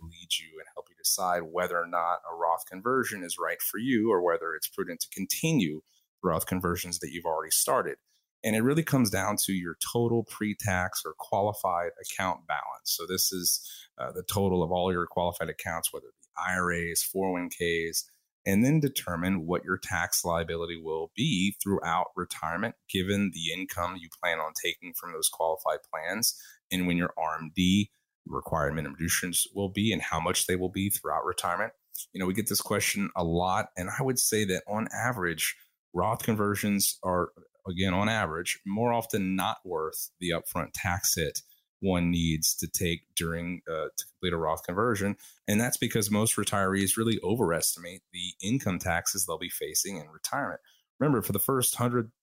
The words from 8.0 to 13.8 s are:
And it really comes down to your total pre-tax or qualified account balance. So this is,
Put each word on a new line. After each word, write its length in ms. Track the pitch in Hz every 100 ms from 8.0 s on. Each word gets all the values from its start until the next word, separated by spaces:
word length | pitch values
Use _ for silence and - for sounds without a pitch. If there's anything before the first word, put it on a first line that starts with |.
| _ _ _ _ 110
And 100 | 110
it 60 |
really 220 | 123 156
comes 260 | 160 135 107
down 280 | 98 98 104 -
to 80 |
your 220 | 95 87 - -
total 300 | 120 117 117
pre-tax 800 | 107 - 107 98 101 90 92 - 80
or 80 | -
qualified 760 | - 104 104 104 92 85 85 -
account 460 | - - 92 - 82
balance. 380 | 73 - - -
So 200 | - 85
this 260 | 92 -
is, 300 | 92 87 - - -